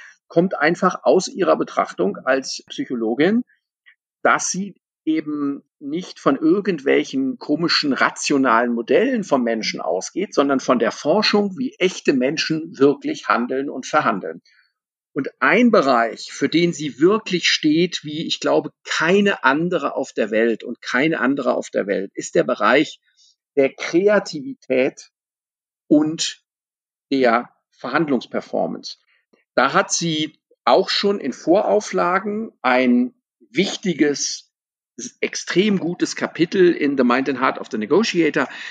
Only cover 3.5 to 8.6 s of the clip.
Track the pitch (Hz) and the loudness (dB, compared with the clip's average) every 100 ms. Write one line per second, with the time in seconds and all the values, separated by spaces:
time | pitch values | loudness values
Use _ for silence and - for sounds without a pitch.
3.5 | _ _ _ _ _ _ _ 123 147 - | _ _ _ _ _ _ _ 2 2 -2
4.5 | 180 202 - _ _ 160 156 151 147 143 | -6 -8 -12 _ _ -2 -2 -2 -4 -4
5.5 | 139 _ _ 143 165 180 - 160 135 156 | -6 _ _ -10 -8 -10 -2 0 2 2
6.5 | 196 196 165 139 139 147 135 135 127 - | 2 0 -2 2 0 0 -4 -4 -6 -4
7.5 | 151 165 - 147 120 - - - 143 131 | -2 0 0 -2 0 0 -2 0 2 4
8.5 | 113 | 4